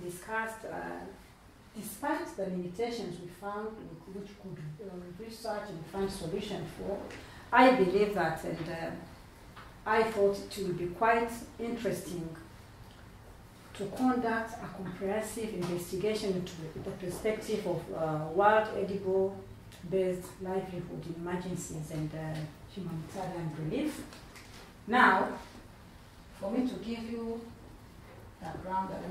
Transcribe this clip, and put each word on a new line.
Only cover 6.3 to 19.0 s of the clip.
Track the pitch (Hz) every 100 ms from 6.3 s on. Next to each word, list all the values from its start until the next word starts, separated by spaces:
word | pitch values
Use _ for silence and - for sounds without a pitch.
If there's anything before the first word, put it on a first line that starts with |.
| 202 202 185 - -
for, | 185 202 - - - - -
I | 240 262
believe | 196 180 196 202
that, | 185 165 -
and, | - 165 160
uh, | 165 165 - - - - - - - - - 214
I | 226
thought | 220 202 202 196
it | - 208 185
would | 175
be | 175
quite | - 226 233 240 - - -
interesting | 233 233 196 180 156 175 160 156 - - - - - - - - - - - - - -
to | 196 -
conduct | 254 240 226 226 220 -
a | - -
comprehensive | 180 - 196 214 214 233 214
investigation | 185 175 175 - 180 208 214 208
into | 180 175 160 156 -
the | 190
perspective | - 180 175 220 220 - 208
of, | 185 156 - 160
uh, | 160 151 160
world | 175 208 214 214 202
edible-based | 185 190